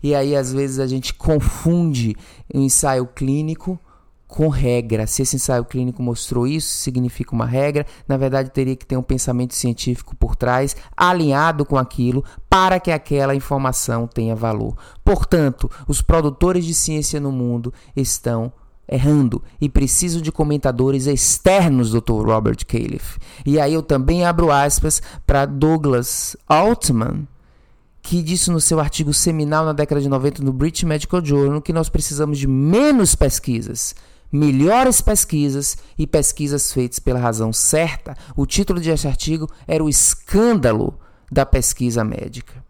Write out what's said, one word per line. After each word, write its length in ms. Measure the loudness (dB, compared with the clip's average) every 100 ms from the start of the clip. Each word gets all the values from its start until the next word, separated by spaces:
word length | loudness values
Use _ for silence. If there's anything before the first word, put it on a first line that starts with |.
E 100 | 0
aí, 220 | 0 2 0
às 160 | 0
vezes, 280 | -2 -2 -2
a 60 | -2
gente 280 | -4 -6
confunde 1000 | -4 2 2 2 0 2 2 2 0 0 -2 -12 -20 -6
o 60 | 0
ensaio 480 | 2 2 2 0 -2
clínico 720 | -4 -2 -2 -2 -6 -8 -10 _ _ _ _ _
com 220 | 0 2
regra. 580 | 2 2 0 0 -2 -2
Se 140 | -2
esse 160 | -2 -2
ensaio 260 | 0 -2
clínico 400 | -2 -4 -4 -4
mostrou 420 | -4 -4 -4 -2 0
isso, 220 | -2 -4
significa 680 | -6 -4 -2 -2 -4 -6
uma 120 | -4 -2
regra. 400 | 0 0 0 -4 -10 -4
Na 120 | 0
verdade, 320 | 0 0 -2
teria 260 | -2 -2 -4
que 100 | -4
ter 120 | -4
um 40 |
pensamento 540 | -2 -2 0 -2 -2 -2
científico 580 | -2 -2 -2 -4 -6
por 220 | -2 0 0
trás, 400 | 0 2 0 -4 -12 2
alinhado 680 | 4 4 2 2 2 0
com 140 | 0 0
aquilo, 440 | 0 -2 0 0 -4 -12 2
para 320 | 4 4 2
que 100 | 0
aquela 420 | -4 -2 0 0
informação 760 | -2 -2 -2 -2 -4 -2 -4 -4
tenha 280 | -4 -4 -2
valor. 400 | -2 -2 -4 -8 -14 -2 2
Portanto, 680 | 2 2 2 2 0 -6 -6 -4
os 140 | -2
produtores 640 | 4 4 4 2 2 2 0
de 80 |
ciência 440 | -2 -2 -2 -2 -4
no 140 | -4
mundo 420 | -2 -2 -2 -4 -10 -10 -4
estão 560 | -4 -2 -2 -2 -4 -10 -20 -20 -6
errando 540 | 0 2 4 2 0 -8 -6
e 80 | 0
precisam 540 | 2 2 0 0 -2
de 100 | -4
comentadores 760 | -2 0 0 0 0 2 2 0
externos, 840 | 0 0 0 2 2 4 2 2
doutor 340 | 0 0 -2
Robert 360 | 2 2 0 -2 -4
Califf. 500 | -4 -4 -8 -10 -12 -14 -10
E 160 | 0 2
aí 140 | 2
eu 80 | 0
também 420 | 0 0 2 2
abro 280 | 2 2 4
aspas 500 | 4 2 2 0 -2 -6 -6 0
para 220 | 2 2
Douglas 880 | 2 2 4 2 0 0 -6 -8 -10 _
Altman, 800 | 4 4 2 0 0 0 -4 -8 -16 _ _ _ _ _ -20
que 220 | -4 -4
disse 300 | -2 -2 0
no 100 | 0
seu 180 | 2 0
artigo 320 | 0 -2 -2
seminal 540 | 0 0 0 0 0 0
na 80 |
década 260 | 0 0 0
de 80 | 0
noventa 360 | 0 0 0
no 100 | -4
British 300 | 0 -2 0
Medical 420 | -2 -2 -2 -2 0
Journal 380 | 2 2 0
que 100 | -2
nós 160 | -2 0
precisamos 480 | -2 -2 -2 -2 0
de 80 | 0
menos 720 | 2 2 4 4 4 4 4
pesquisas, 800 | 2 0 -4 -4 -4 -8 -8 -10 -20 -20 -4
melhores 720 | 2 2 4 4 4 4 2
pesquisas 800 | 2 0 0 0 0 -2 -4 -8 -12 -6
e 80 | 0
pesquisas 680 | 2 0 -2 -4 -2 -2
feitas 280 | -2 -2 -2
pela 180 | -2 0
razão 340 | 0 0 -2
certa. 640 | 0 0 2 0 -4 -10 -14 -10 -4
O 100 | -2
título 340 | 0 0 0
desse 280 | 0 0 0
artigo 420 | -2 -2 -4 -4 -10 -4
era 160 | 0
O 60 | 2
Escândalo 1080 | 2 2 0 0 4 4 4 4 2 -2 -6 -20 -20 -4
da 120 | 0
Pesquisa 600 | 2 2 2 -2 -2 0
Médica. 600 | -2 -4 -8 -12 -16 -20 -20